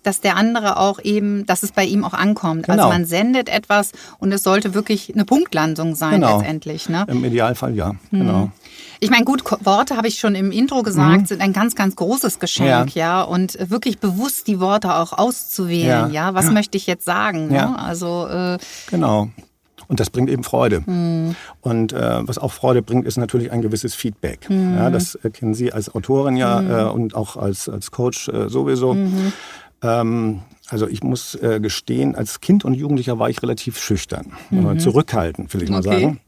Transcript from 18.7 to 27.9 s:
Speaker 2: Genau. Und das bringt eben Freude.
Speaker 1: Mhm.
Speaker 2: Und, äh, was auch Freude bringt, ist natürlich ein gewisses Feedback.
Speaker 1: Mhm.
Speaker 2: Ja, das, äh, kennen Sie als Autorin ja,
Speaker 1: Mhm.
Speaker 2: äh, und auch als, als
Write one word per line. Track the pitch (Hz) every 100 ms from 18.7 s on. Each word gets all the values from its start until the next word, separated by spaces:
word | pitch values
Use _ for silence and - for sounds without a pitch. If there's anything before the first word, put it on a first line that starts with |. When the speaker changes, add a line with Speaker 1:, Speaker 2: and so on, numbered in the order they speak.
| - -
Speaker 2:
Genau. | 175 143 107 107 - - _ _ - -
Und | 131
das | 110
bringt | 123 131
eben | 131
Freude. | 117 127 123 95 -
Speaker 1:
Mhm. | 180 170 165 165 170 - -
Speaker 2:
Und, | 127 113 110
äh, | - 117 120 117
was | 117
auch | 117
Freude | - 127 123
bringt, | 104 123 -
ist | -
natürlich | 117 123 117
ein | 120
gewisses | 110 107 - -
Feedback. | 117 104 - - -
Speaker 1:
Mhm. | 190 185 180
Speaker 2:
Ja, | 175
das, | 175 180 -
äh, | 113
kennen | - 113 107
Sie | 120
als | 117 101
Autorin | - 95 135 139 127
ja, | 123 117
Speaker 1:
Mhm. | 190
Speaker 2:
äh, | 117 107
und | 107 113 113
auch | 110 -
als, | 101 98 -
als | 101 -